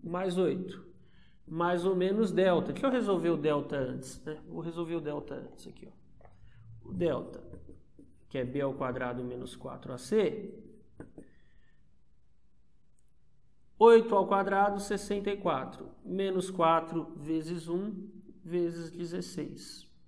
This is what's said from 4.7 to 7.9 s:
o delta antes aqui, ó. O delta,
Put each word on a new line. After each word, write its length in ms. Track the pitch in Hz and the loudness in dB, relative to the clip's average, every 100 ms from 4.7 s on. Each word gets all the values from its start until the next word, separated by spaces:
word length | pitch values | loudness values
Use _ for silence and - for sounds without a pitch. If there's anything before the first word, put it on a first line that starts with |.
| 165 170 165 | -6 -4 -4
o 60 | |
delta 340 | 147 147 147 - | -4 -6 -8 -12
antes 320 | - - - | -12 -16 -20
aqui, 200 | - - | -18 -20
ó. 1000 | - - - - - - - - - - | -20 -20 -20 -20 -20 -20 -20 -20 -18 -10
O 40 | |
delta, 500 | 185 170 131 - - - - - - - | -2 0 0 -6 -14 -16 -18 -18 -20 -20